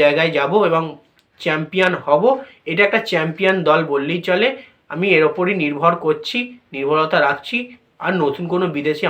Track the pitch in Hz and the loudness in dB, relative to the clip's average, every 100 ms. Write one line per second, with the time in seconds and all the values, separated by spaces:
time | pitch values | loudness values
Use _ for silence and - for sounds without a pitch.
0 | 147 147 165 147 170 202 190 160 160 147 | 4 4 0 0 0 2 2 2 -2 -8
1 | _ _ _ _ 170 156 156 185 185 170 | _ _ _ _ -4 -4 -2 0 0 0
2 | 135 147 220 262 - - - 165 202 220 | 2 2 4 0 -4 -14 -4 0 2 0
3 | 220 175 160 160 185 190 151 156 156 143 | -2 -2 -2 0 0 2 2 2 2 -2
4 | 139 175 175 180 240 269 - _ - 151 | -2 -4 -2 0 0 -2 -12 _ -12 -4
5 | 196 165 156 165 180 196 147 147 170 170 | 2 4 4 2 -2 -2 -4 0 0 0
6 | 165 151 - 240 247 - _ 135 139 156 | 0 -2 -4 -6 -6 -12 _ -6 -2 0
7 | 156 170 143 143 - 240 247 - _ - | 2 2 2 0 -4 -8 -8 -14 _ -10
8 | 160 185 147 139 175 180 185 143 147 151 | -4 -2 -2 -2 -4 -2 -2 -4 -4 -2
9 | 175 | -2